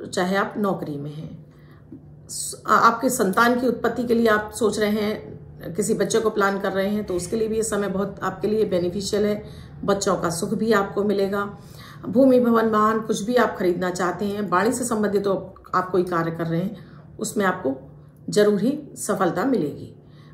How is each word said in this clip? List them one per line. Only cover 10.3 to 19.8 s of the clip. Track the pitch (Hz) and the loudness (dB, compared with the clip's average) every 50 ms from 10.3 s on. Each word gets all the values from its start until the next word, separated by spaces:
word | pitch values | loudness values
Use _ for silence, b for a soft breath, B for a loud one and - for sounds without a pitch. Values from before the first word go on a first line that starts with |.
सुख | 165 - 208 190 220 | -2 -2 -4 -2 -2
भी | 185 214 226 | 0 2 2
आपको | 220 196 196 202 - 202 196 | 2 2 2 0 -2 0 0
मिलेगा। | 214 196 196 196 190 202 202 202 202 - B B B B B B B B B B - | 2 2 2 0 0 0 -4 -4 -6 -8 B B B B B B B B B B 0
भूमि, | 185 240 269 262 247 247 | 4 6 6 8 8 6
भवन, | 233 233 233 226 226 226 | 6 6 4 4 4 4
वाहन | 214 214 214 214 220 220 | 4 4 4 4 2 0
कुछ | 220 - 220 - | 0 -2 -4 -2
भी | 202 226 247 | -2 0 2
आप | 240 220 220 - - | 2 2 2 0 0
खरीदना | 185 180 175 175 180 180 | 0 0 0 0 0 -2
चाहते | 180 185 185 175 170 - 208 | -2 0 -2 -2 -2 -2 -4
हैं, | 202 202 208 208 175 | -4 -4 -4 -4 0
वाणी | 180 180 196 233 | 2 2 2 2
से | 262 247 247 | 0 0 -2
संबंधित | - 240 214 208 202 196 196 196 | -2 0 0 0 2 0 0 0
तो | 196 185 - - - - - - - - | 0 -2 -2 -4 -8 -16 -18 -10 -4 -2
आप | 185 180 - | -2 -2 0
कोई | - 185 | 0 0
कार्य | 180 180 175 165 165 165 | 0 2 0 -2 -2 -2
कर | 160 - 165 | -2 -4 -4
रहे | 165 165 165 | -2 -2 -2
हैं, | 185 214 - B B B B B B B B - | -2 -4 -6 B B B B B B B B -10
उसमें | 220 - - 214 202 | -8 -6 -2 0 0
आपको | 185 180 - - 262 277 - - B B B B B B B - - | 0 0 0 -2 -4 -4 -4 -8 B B B B B B B -8 0
जरूर | 165 208 208 208 208 190 | 4 4 6 6 4 2
ही | 202 262 302 302 - - - | 2 0 0 -2 -6 -12 -12
सफलता | - - - 196 190 190 165 151 175 208 | -10 -4 -2 0 2 2 0 0 0 0
मिलेगी। | 277 254 202 156 143 - - | 2 2 2 0 -2 -4 -8